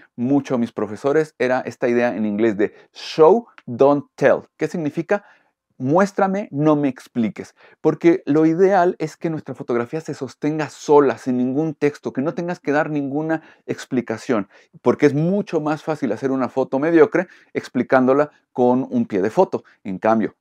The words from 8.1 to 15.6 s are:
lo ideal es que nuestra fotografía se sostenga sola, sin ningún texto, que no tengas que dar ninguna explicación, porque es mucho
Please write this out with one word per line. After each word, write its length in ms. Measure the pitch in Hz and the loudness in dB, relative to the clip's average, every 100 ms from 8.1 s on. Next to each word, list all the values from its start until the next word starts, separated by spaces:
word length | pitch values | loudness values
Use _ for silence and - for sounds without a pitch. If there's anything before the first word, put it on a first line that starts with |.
| 165 - | 2 0
lo 180 | 147 160 | 2 2
ideal 500 | 165 190 196 175 - | 4 2 4 2 -2
es 180 | 156 - | -8 -6
que 140 | 175 | -6
nuestra 240 | 156 - 131 | -6 -10 -14
fotografía 460 | - 120 120 160 | -4 -4 -4 -8
se 120 | 156 | -10
sostenga 560 | 139 127 - 151 156 143 | -10 -12 -6 -4 -4 -6
sola, 480 | - - 147 139 113 | -8 4 6 6 0
sin 180 | - 123 | -4 -2
ningún 380 | 127 131 160 | -2 -2 -4
texto, 400 | 151 147 143 120 | -2 -4 -2 -8
que 80 | - | -6
no 140 | 147 170 | -6 -6
tengas 240 | 175 175 | -8 -8
que 120 | - | -2
dar 200 | 143 160 | -2 0
ninguna 500 | 151 139 139 160 160 - _ - | -4 -4 -4 -4 -6 -8 _ -10
explicación, 840 | 131 - 127 117 110 - 113 95 _ _ - | -10 -4 -4 -4 -8 -2 -4 -4 _ _ -4
porque 240 | - 113 147 | -2 2 2
es 80 | 135 | 2
mucho 460 | 165 202 196 165 | 0 -2 -2 -4